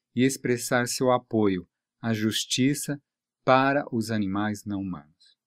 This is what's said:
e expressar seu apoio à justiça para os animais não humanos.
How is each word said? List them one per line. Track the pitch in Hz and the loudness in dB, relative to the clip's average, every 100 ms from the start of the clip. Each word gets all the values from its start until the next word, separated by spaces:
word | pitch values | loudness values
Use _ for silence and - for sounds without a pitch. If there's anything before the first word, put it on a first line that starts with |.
| _ | _
e | 117 | 0
expressar | 131 131 123 120 - 127 123 | 0 0 -2 -2 0 -2 0
seu | - 127 | 0 2
apoio | 123 - 113 104 92 - _ _ _ | 0 0 2 2 2 -4 _ _ _
à | 117 | -4
justiça | 110 107 104 - - 131 139 - 143 _ _ _ _ | 0 0 -2 -2 0 0 0 -4 -10 _ _ _ _
para | - 131 135 139 - | 4 4 4 0 -2
os | 117 110 | -4 -2
animais | 110 98 98 107 101 104 | -2 -2 -2 -2 -4 -6
não | 98 | -6
humanos. | 98 82 73 _ _ _ | -4 -8 -12 _ _ _